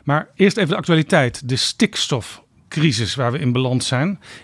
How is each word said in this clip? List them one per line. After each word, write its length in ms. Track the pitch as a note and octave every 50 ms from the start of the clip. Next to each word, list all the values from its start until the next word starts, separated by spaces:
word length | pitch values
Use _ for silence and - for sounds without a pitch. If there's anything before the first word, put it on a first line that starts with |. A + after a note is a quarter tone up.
| -
Maar 240 | - C#3+ D#3 - - _
eerst 220 | - G3 G3+ -
even 120 | G#3+ G3 C#3+
de 60 | E3+
actualiteit, 760 | - C#3 - E3 D#3+ D3+ - G3 D#3+ C3+ A#2+ - - C#3 A#2+
de 60 | C3
stikstofcrisis 1600 | B2 - - - - A#3 - - - - - D3+ A#2 G#2 - - - - _ _ _ _ - - D3+ D3+ D#3+ A#2 G#2 A#2 F#2 -
waar 160 | C3+ B2 A#2+
we 80 | A#2+ D#3+
in 120 | D#3 B2
beland 320 | A#2+ B2+ C3 B2+ B2+ B2 -
zijn. 360 | - C3 B2 D3 G3 G3 - - - - -